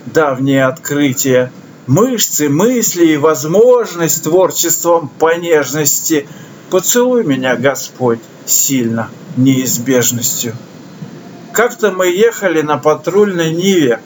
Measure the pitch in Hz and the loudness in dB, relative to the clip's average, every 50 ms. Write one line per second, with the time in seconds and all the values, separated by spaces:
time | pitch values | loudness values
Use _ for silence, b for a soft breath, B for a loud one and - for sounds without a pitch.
0 | - 113 110 156 156 143 131 123 135 139 135 135 135 131 131 - - - 143 143 | -16 -2 0 0 0 0 0 -2 0 0 2 2 2 0 -2 -4 -8 -6 -2 0
1 | 147 135 131 - - 135 127 127 127 127 - - - - - - - - 131 175 | 0 0 0 -2 0 2 2 2 2 0 -6 -18 -20 -20 -20 -14 -2 0 2 2
2 | 226 262 254 214 - - - - 147 147 139 156 196 240 254 233 202 - - 175 | 4 2 0 -2 -4 -4 -2 -2 0 0 2 2 2 2 2 0 -2 -2 0 2
3 | 170 160 156 143 139 160 156 131 143 156 175 202 233 254 247 240 220 - 175 170 | 2 4 4 2 2 0 0 0 -2 0 4 4 6 6 6 4 2 -4 -4 -4
4 | 165 156 - - - 156 160 185 185 165 - - - 170 - - - 170 170 165 | -2 -2 -2 -4 -2 0 2 2 2 2 0 -4 -4 -2 -4 -2 0 0 0 0
5 | 156 127 - - 156 160 170 170 175 170 165 151 139 127 135 156 151 135 - - | 0 -6 -4 -2 0 0 0 -2 0 2 2 2 2 0 -4 -2 -2 -2 -2 -4
6 | - - 160 147 - B B B B B B B - - 185 185 175 - - 247 | -2 -2 -2 -2 -2 B B B B B B B -8 -2 -2 -2 0 0 0 0
7 | 247 254 254 233 208 156 135 131 127 131 120 117 123 139 131 - - - - - | 0 2 0 0 0 0 -2 -2 0 -2 -2 0 0 -2 -2 -2 -10 -14 -8 -2
8 | 127 120 117 113 - - - - - - - - - - 135 127 120 117 113 113 | -2 -2 -2 -2 -6 -20 -20 -18 -6 -4 -2 -2 0 0 -2 -2 -2 -2 -4 -4
9 | 110 101 - - - - - 123 131 135 131 127 131 120 117 120 120 131 131 123 | -6 -8 -12 -18 -18 -8 -2 2 2 2 2 2 -2 -2 -4 -4 -2 0 0 2
10 | 117 - 120 113 - - - - - 117 113 - - - - - - - - - | 2 0 -2 -4 -4 -4 -6 -4 -6 -8 -8 -10 -16 -18 -20 -20 -20 -20 -18 -18
11 | - - - - - - - - - - - - 233 240 240 - 220 202 185 185 | -18 -18 -18 -20 -20 -20 -20 -20 -20 -4 0 0 0 0 0 -2 -2 -2 0 0
12 | 185 180 175 190 220 233 220 - 202 185 165 160 147 151 147 135 - 151 151 143 | 0 0 2 2 2 2 2 0 -2 0 0 0 0 0 -2 0 2 0 0 0
13 | - 170 175 202 208 202 185 170 165 160 165 170 180 196 190 175 147 123 113 - | -2 -2 2 2 2 2 2 -2 -2 -2 -2 0 0 2 2 4 2 2 0 -2
14 | - | -6